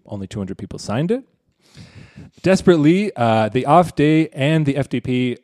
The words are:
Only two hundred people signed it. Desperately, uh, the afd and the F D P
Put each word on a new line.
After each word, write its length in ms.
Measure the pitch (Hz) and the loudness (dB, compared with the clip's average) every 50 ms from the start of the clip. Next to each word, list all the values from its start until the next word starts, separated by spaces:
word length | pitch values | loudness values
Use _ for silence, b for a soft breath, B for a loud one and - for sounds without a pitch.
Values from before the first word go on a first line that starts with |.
| _ | _
Only 180 | - 104 101 95 | -16 -14 -14 -12
two 140 | - - 107 | -12 -10 -10
hundred 180 | 95 90 95 | -10 -10 -10
people 220 | - 101 - - 73 | -14 -14 -14 -14 -12
signed 320 | - - 101 123 160 180 | -8 -6 -4 -4 -2 -2
it. 120 | 233 269 254 _ _ _ _ _ _ B B B B B B B B B B B B B B B _ _ | -4 -6 -6 _ _ _ _ _ _ B B B B B B B B B B B B B B B _ _
Desperately, 680 | - 170 190 190 - 196 175 156 143 156 180 196 214 196 - | 0 0 0 2 4 4 4 4 4 4 2 2 0 -4 -4
uh, 340 | - 120 113 110 110 110 107 | -2 0 2 2 2 0 0
the 140 | 123 127 123 | -2 -4 0
afd 640 | 143 151 180 175 160 - - 147 151 156 160 160 - - | 4 4 4 4 2 0 0 2 2 2 2 0 -2 -4
and 320 | 156 131 151 160 160 151 | -2 0 0 0 2 0
the 100 | 139 135 | 0 -2
F 120 | 139 131 - | -2 -4 -4
D 100 | - 123 | -4 -6
P 360 | - 135 123 123 127 123 117 - | -4 -2 -2 -2 -2 -4 -6 -8